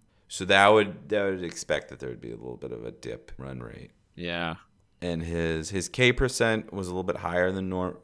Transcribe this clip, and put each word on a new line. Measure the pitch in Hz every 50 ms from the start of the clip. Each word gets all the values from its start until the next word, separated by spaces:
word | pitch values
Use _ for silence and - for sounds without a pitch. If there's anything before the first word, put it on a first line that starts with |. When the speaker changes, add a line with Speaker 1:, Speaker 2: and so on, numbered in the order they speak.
| _ _ _ _ _ _
Speaker 1:
So | - - 95
that | 90 98 98 98 101
would, | 107 110 104 95 87 - - -
that | 104 104 101
would | 98 95 92 90
expect | 82 - - - - 78 73 - -
that | - 64
there | 67 64
would | 60 57
be | 58 58 58
a |
little | 55 57 64 62
bit | - - 60 60
of | 57 57
a | 58
dip | 57 - - 58 57 57 - - - -
run | 65 67 65 64
rate. | 60 57 58 58 62 - _ _ _ _ _
Speaker 2:
Yeah. | - 87 87 85 85 85 82 80 - - _ _ _ _ _ _ _
Speaker 1:
And | 87 87 85 82 82
his, | 82 85 85 82 82 82 80 80 85
his | 101 95 85 -
K | - - 127 123 123
percent | 123 139 123 - - 123 113 110 110 - - -
was | 98 95
a | 90
little | 90 92 92
bit | 92 - 90
higher | 87 85 87 90 90 92 95
than | 98 95 92
norm. | 92 90 92 90 - -